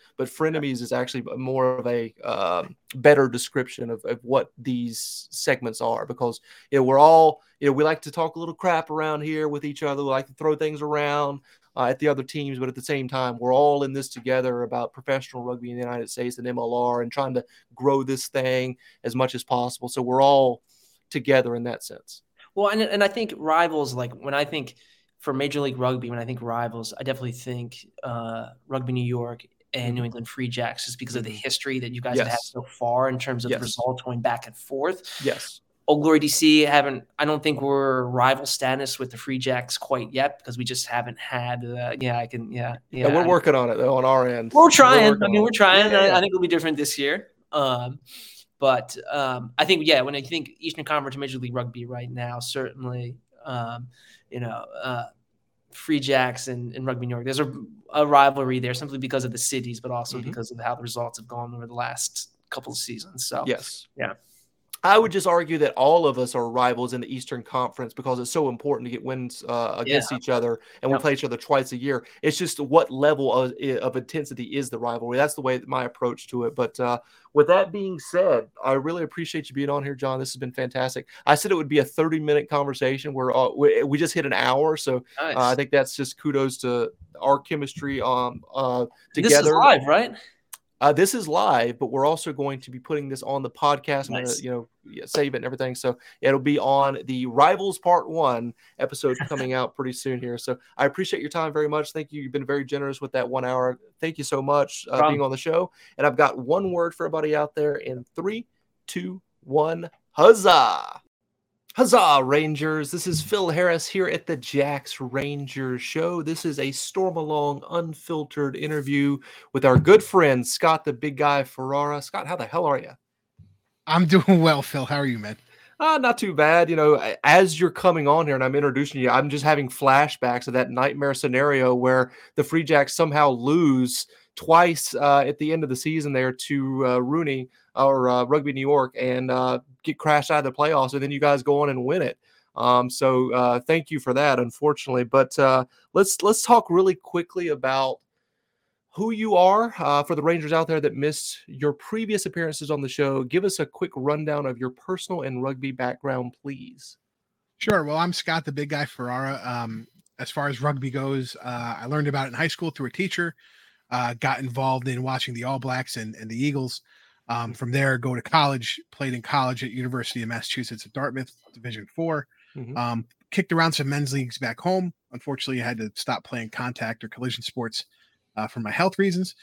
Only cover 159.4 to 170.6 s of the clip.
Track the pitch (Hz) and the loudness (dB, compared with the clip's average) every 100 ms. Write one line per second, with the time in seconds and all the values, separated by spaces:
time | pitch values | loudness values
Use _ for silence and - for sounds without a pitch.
159.4 | 123 120 117 110 117 _ _ - 123 156 | -6 -6 -6 -10 -14 _ _ -14 -10 -4
160.4 | 143 120 147 139 131 135 135 135 123 - | -4 -2 -2 -2 -4 -4 -4 -4 -6 -10
161.4 | 123 120 117 - 120 151 147 139 135 120 | -10 -8 -8 -8 -4 -2 0 -2 -4 -4
162.4 | 160 - 165 - 123 - 185 - 170 - | -4 -4 -8 -8 -8 -6 -4 -4 -6 -8
163.4 | _ _ _ _ - 123 120 117 135 135 | _ _ _ _ -8 -4 -4 -2 -4 -2
164.4 | 131 120 131 131 127 123 131 131 - 117 | -4 -4 -2 -2 -4 -6 -4 -4 -6 -8
165.4 | 123 135 127 127 123 117 110 110 110 113 | -6 -6 -4 -6 -6 -8 -10 -12 -10 -4
166.4 | 143 139 127 - - _ _ _ - 117 | -2 -2 -4 -8 -16 _ _ _ -10 -8
167.4 | 117 120 120 135 139 127 131 123 - 160 | -8 -8 -4 0 0 0 -2 -6 0 2
168.4 | 143 135 117 - - - 135 123 - 143 | 2 0 -6 -10 -12 -10 -8 -8 -2 0
169.4 | 127 127 131 123 123 123 113 123 113 117 | 0 -2 -8 -8 -6 -6 -6 -8 -8 -8
170.4 | - - | -8 -8